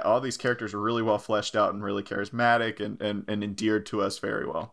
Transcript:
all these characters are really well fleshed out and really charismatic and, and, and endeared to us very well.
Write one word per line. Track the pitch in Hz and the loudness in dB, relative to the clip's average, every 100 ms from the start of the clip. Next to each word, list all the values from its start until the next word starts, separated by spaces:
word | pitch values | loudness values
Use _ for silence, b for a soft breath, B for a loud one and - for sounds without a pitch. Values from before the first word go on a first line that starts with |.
all | - 120 | 6 2
these | 131 - | 2 -2
characters | 127 120 107 | 0 0 -2
are | 104 | -2
really | 107 117 | 0 2
well | 110 104 | 2 2
fleshed | - 107 104 107 | 2 0 0 2
out | 92 | 2
and | 98 | 2
really | 101 101 | -2 -4
charismatic | 101 101 101 120 120 120 113 107 | -4 -4 -4 2 4 4 2 -2
and, | 101 101 | -6 -4
and, | 104 104 101 | -4 -2 -2
and | 104 | -2
endeared | 104 98 107 107 104 | -2 0 2 2 2
to | 107 | 0
us | 98 - | 0 -2
very | 104 107 - | -4 -2 -2
well. | 82 - | -4 -6